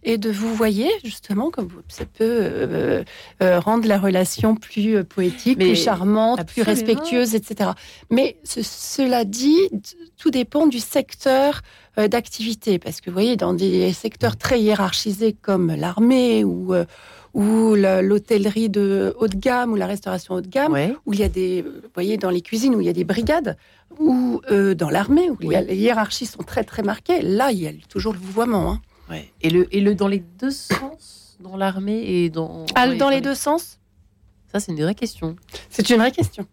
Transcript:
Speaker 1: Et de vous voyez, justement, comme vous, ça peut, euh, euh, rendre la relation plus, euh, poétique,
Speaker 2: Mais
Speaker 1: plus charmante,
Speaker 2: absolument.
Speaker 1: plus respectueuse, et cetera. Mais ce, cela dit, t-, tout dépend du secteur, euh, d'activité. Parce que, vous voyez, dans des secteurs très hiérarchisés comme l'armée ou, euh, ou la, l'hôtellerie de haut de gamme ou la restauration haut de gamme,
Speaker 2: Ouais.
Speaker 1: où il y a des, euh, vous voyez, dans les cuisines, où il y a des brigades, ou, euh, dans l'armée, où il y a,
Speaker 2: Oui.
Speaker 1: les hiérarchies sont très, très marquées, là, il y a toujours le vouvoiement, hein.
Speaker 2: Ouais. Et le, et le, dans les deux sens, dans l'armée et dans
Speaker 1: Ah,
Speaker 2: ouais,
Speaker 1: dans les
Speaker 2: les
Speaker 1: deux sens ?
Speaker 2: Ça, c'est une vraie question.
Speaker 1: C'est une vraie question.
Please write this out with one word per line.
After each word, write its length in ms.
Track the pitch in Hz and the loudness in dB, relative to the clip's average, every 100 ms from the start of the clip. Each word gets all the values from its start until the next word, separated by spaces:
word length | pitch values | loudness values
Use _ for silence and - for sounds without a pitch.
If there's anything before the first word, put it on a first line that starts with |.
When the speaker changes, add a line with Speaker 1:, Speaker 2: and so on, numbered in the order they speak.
Speaker 1:
Et 120 | - 226 | 0 -2
de 140 | 220 | 0
vous 240 | 202 220 | -2 -4
voyez, 340 | 220 220 202 269 427 | 0 0 2 0 -2
justement, 460 | 233 - - 202 277 | -4 -14 -6 -2 -2
comme 160 | 339 185 | -4 -8
vous, 140 | 175 - | -10 -20
ça 160 | - | -14
peut, 180 | 190 _ | -14 _
euh, 760 | 220 233 180 - - - 147 - - - - _ | 0 2 0 -2 -4 -2 -2 -2 -4 -14 -20 _
euh, 160 | 185 180 | 2 4
rendre 300 | 175 226 220 | 2 0 2
la 100 | 196 | 2
relation 560 | 196 185 185 - 220 | 2 2 0 0 0
plus, 420 | 220 - - 208 214 | 0 -2 -4 0 0
euh, 60 | |
poétique, 540 | 175 - 180 175 - 262 | -2 -2 -2 0 0 2
Speaker 2:
Mais 80 | 185 | 4
Speaker 1:
plus 100 | 214 | 4
charmante, 560 | - 185 185 214 220 247 | 2 0 2 2 2 0
Speaker 2:
absolument. 260 | 165 - 214 | -4 -2 0
Speaker 1:
plus 60 | |
respectueuse, 600 | 214 220 233 320 247 240 | 0 0 -2 0 0 0
et 80 | 220 | -2
cetera. 320 | 208 220 190 185 - - - | -4 -4 -4 -4 -12 -20 -2
Mais 260 | 226 269 - | 0 0 -2
ce, 180 | - - | -12 -8
cela 600 | 220 - - - 262 247 | -8 -10 -12 -2 0 0
dit, 340 | 220 214 269 320 381 | -2 -2 4 4 4
t-, 260 | 202 - 349 330 _ | -2 -10 -20 -20 _
tout 140 | 330 | 0
dépend 380 | 262 240 294 311 | 0 0 2 2
du 100 | 247 | 2
secteur, 840 | 214 285 269 - - 262 277 294 - - _ - | -2 -2 -2 -4 2 4 4 0 -8 -20 _ 0
euh, 80 | 214 | 0
d'activité. 720 | 233 233 - 220 214 - 180 | 0 -4 -8 -6 -4 0 0
Parce 220 | - 156 | -2 -12
que, 100 | - | -8
vous 40 | |
voyez, 220 | 180 220 240 | 0 0 2
dans 180 | 175 | 0
des 380 | 180 190 180 185 | 0 2 2 2
secteurs 440 | 180 226 - 233 - | 0 -6 -2 -2 -2
très 240 | - 254 | 0 2
hiérarchisés 720 | 214 208 190 - 220 196 220 | 4 2 0 -2 -4 0 0
comme 420 | 214 - 196 170 | -2 -2 0 2
l'armée 680 | 156 160 180 233 262 247 226 | 0 -4 2 4 4 4 2
ou, 300 | 202 175 185 | 2 -2 -2
euh, 100 | 180 170 - - - - | 0 0 -6 -20 -20 -10
ou 400 | - 208 220 220 | -2 2 4 4
la, 280 | 214 196 190 | 4 4 4
l'hôtellerie 680 | 190 202 202 214 202 208 226 | 2 2 2 0 2 0 -2
de 460 | 202 196 196 190 - | 0 0 0 -2 0
haut 80 | 220 | -2
de 100 | 196 | 0
gamme 360 | 262 247 240 | -2 0 0
ou 40 | 220 | -2
la 100 | 185 | -2
restauration 460 | 202 196 185 - | -6 -6 -8 -6
haut 60 | 180 | -8
de 80 | 185 | -4
gamme, 240 | 269 294 | -2 0
Speaker 2:
Ouais. 220 | 302 156 277 - | 0 0 -4 -4
Speaker 1:
où 60 | |
il 60 | 202 | 0
y 60 | |
a 40 | 196 | 0
des, 340 | 185 185 185 | 0 -2 -2
euh, 180 | - - | -6 -12
vous 60 | - | -14
voyez, 240 | - 185 214 | -6 -2 -2
dans 120 | 190 | 0
les 100 | 180 | -2
cuisines, 360 | 175 220 262 233 | -2 -2 0 2
où 40 | |
il 60 | 175 | 0
y 40 | |
a 20 | |
des 120 | 170 | 0
brigades, 520 | 170 196 226 311 262 160 _ _ _ 302 | -2 -2 0 0 -2 -8 _ _ _ -2
ou, 420 | 311 254 247 233 262 | 2 2 0 -2 0
euh, 240 | 202 196 | 2 2
dans 160 | 185 160 | 2 0
l'armée, 400 | - 202 285 359 | 0 2 4 4
où 60 | 220 | 0
il 100 | 165 | 0
y 40 | 175 | 0
a, 40 | |
Speaker 2:
Oui. 60 | - | 0
Speaker 1:
les 80 | 190 | 0
hiérarchies 500 | 220 226 208 - 247 | 2 2 0 -4 -8
sont 160 | - | -10
très, 220 | - - | -6 -4
très 180 | 208 - | -4 -4
marquées, 400 | 208 214 - 349 | -4 -4 -2 -2
là, 300 | 160 196 269 | 2 0 2
il 60 | 214 | 0
y 80 | 156 | -4
a 40 | 151 - | -10 -10
toujours 240 | 202 190 | -6 -4
le 60 | 196 | -6
vouvoiement, 540 | 185 190 240 214 147 | -6 -2 0 0 0
hein. 80 | - - _ - | -4 -8 _ -14
Speaker 2:
Ouais. 200 | 160 143 _ | -14 -14 _
Et 100 | 160 | 0
le, 220 | 170 180 | 2 2
et 60 | 196 | 2
le, 140 | 202 | 2
dans 140 | 202 202 | 2 0
les 100 | 196 175 - | -2 -6 -8
deux 100 | 262 | -6
sens, 840 | 277 - - 269 320 - - - _ | -6 -6 -8 -8 -14 -20 -20 -20 _
dans 160 | 185 190 | -14 -4
l'armée 460 | 196 190 196 220 | -2 -2 -4 -4
et 260 | - 180 170 | -2 0 0
dans 360 | 160 160 165 160 | -2 -8 -8 -4
Speaker 1:
Ah, 140 | - 247 | 2 2
Speaker 2:
ouais, 80 | 240 | 2
Speaker 1:
dans 120 | 277 | 2
les 80 | 269 | 2
Speaker 2:
les 40 | |
Speaker 1:
deux 120 | 269 269 | 0 -4
sens ? 420 | - 320 - - _ _ _ _ _ _ _ | -2 -2 -4 -20 _ _ _ _ _ _ _
Speaker 2:
Ça, 80 | 202 | -8
c'est 140 | 202 | -6
une 100 | 156 | -4
vraie 120 | 156 208 | -2 -2
question. 400 | 226 - 160 170 _ - - | -6 -6 -10 -10 _ -20 -16
Speaker 1:
C'est 180 | - 214 | -4 2
une 80 | 240 | 4
vraie 120 | 233 | 2
question. 340 | 262 - - 196 | 0 -4 -4 -16